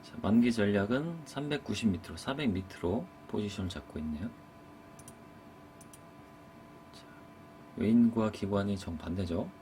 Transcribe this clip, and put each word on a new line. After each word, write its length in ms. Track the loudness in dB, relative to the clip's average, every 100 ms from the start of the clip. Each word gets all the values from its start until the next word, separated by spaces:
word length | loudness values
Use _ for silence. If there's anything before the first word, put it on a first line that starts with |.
자, 140 | -14 -4
만기 320 | 4 6 6
전략은 680 | 4 4 4 2 0 -2 -8 -10
삼백구십 640 | -8 -4 -4 -4 0 0
밑으로, 260 | 0 -6 -8
사백 340 | -6 -2 0
밑으로 560 | 0 -4 -4 -2 -2 -4 -16 -6
포지션을 420 | -4 -4 -4 -6
잡고 300 | -6 -10 -8
있네요. 280 | -6 -6 -8 -10 -20 -20 -20 -20 -20 -20 -20 -20 -20 -20 -20 -20 -20 -20 -20 -20 -20 -20 -20 -20 -20 -20 -20 -20 -20
자, 120 | -20 -20 -20 -20 -20 -20 -20 -14 0
외인과 560 | 6 8 8 4 0
기관이 440 | 0 0 2 2 -2
정반대죠. 720 | -4 -6 -4 -2 0 -2 -2 -8